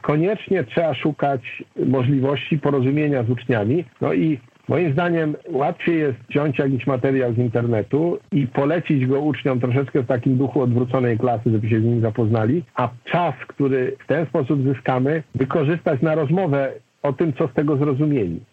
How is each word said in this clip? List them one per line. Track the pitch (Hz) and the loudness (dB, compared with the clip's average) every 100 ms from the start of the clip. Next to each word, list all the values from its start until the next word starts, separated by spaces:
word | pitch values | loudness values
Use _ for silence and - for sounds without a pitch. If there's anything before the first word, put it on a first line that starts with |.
koniecznie | - 151 175 220 - 190 | 0 0 0 -2 -2 -2
trzeba | 143 - 165 | -2 -2 -2
szukać | 127 160 143 143 139 - - - - 139 | 0 -4 -2 -2 -2 -6 -16 -16 -4 0
możliwości | 131 123 143 131 143 - 156 | 2 2 2 0 -2 -2 -2
porozumienia | 147 143 127 143 151 139 | 0 2 2 2 0 0
z | 117 | 0
uczniami. | 123 - 120 104 156 165 _ | -2 0 0 2 0 -2 _
No | 135 | -2
i | 165 165 143 - _ - | 0 0 0 -6 _ -2
moim | 127 175 | 0 2
zdaniem | 139 175 170 156 147 - | 0 0 0 -2 -4 -6
łatwiej | 147 147 180 - 165 | -2 -2 -2 -2 0
jest | 151 117 - | 0 -4 -4
wziąć | 147 151 135 | -2 0 0
jakiś | 139 135 139 | 0 0 0
materiał | 131 135 135 123 | 0 2 2 0
z | 117 | 0
internetu | 123 120 120 113 101 139 170 180 - | 0 0 0 0 0 0 0 -2 -2
i | 170 131 | -2 0
polecić | - 139 156 151 147 127 | 0 0 0 0 0 2
go | 135 | 0
uczniom | 151 131 143 127 | 0 -2 -2 0
troszeczkę | 123 123 135 147 | 0 0 0 -2
w | 120 | 0
takim | 131 139 127 | 0 2 2
duchu | 135 151 | 2 2
odwróconej | 123 120 123 131 123 113 | 2 2 0 0 0 0
klasy, | 123 117 117 | 0 0 0
żeby | 110 107 | 0 2
się | 113 | 2
z | |
nim | 113 120 | 2 2
zapoznali, | 113 107 110 117 110 160 - | 0 0 0 2 2 0 -2
a | - 123 123 | -4 -4 -4
czas, | - 165 170 - - | -4 -2 0 -4 -14
który | - 139 135 127 - | -2 0 0 -2 -6
w | - | -2
ten | 151 170 | -2 0
sposób | 170 131 151 | -2 0 0
zyskamy, | 131 131 - 127 131 160 - | 0 -2 0 0 0 -2 -4
wykorzystać | - 135 170 143 165 - 143 | -4 0 0 0 0 0 0
na | 160 | 0
rozmowę | 156 143 175 185 139 135 113 _ _ | 0 2 0 2 0 -2 -6 _ _
o | 143 | -4
tym, | 135 170 | 0 -2
co | - 160 | 0 -2
z | |
tego | - 147 143 | 0 0 0
zrozumieli | 147 131 151 143 95 82 - | 0 0 0 0 -2 -4 -12